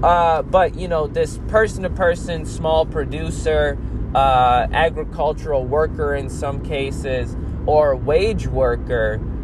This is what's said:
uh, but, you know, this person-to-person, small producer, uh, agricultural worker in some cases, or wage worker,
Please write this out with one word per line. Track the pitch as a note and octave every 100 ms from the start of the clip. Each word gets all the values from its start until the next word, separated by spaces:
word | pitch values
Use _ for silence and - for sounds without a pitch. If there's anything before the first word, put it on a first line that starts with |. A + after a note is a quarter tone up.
uh, | E3+ F3 E3+ D#3+
but, | - F#3 E3+ -
you | F3+
know, | D#3+ D3
this | D#3+ D#3 - -
person-to-person, | G#3+ A3 - F#3 - F3 E3+ - E3 D3
small | - D#3+ D#3+ D#3+
producer, | D#3 C3+ D3+ - - D#3+ D3+ D3 C#3 - - -
uh, | C3+ C3+ B2+ B2+ B2 A2+
agricultural | C#3 E3 D#3+ D3 - D3+ D3+ D#3+ C#3 B2+
worker | D3 D#3 D#3 D3
in | C#3+ C3+
some | - C#3+ C#3
cases, | - C#3+ C3+ - D#3 C3 A#2 - - - C3
or | D3+ D3 B2+
wage | A#2+ D#3+ G#3 F#3 C3
worker, | B2+ B2+ A#2+ - A#2+ A2 G#2+ - -